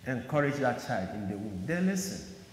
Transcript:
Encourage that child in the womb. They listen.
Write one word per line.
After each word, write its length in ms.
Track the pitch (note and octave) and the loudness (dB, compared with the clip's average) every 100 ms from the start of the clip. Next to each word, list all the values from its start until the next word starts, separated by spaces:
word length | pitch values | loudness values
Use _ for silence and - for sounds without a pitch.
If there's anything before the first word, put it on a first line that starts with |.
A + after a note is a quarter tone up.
| - | -2
Encourage 500 | B2+ A#2 D3+ C#3+ C#3 | -4 2 4 4 4
that 300 | B2+ A#2 - | 2 2 0
child 240 | A2+ F#2 G#2 | -2 0 -4
in 140 | G2 | -4
the 80 | G2+ | -4
womb. 260 | G#2+ F#2+ G#2+ | -4 -4 -2
They 140 | F3 | 2
listen. 560 | F#3 G3 - - - - - | 2 2 -2 -6 -10 -14 -16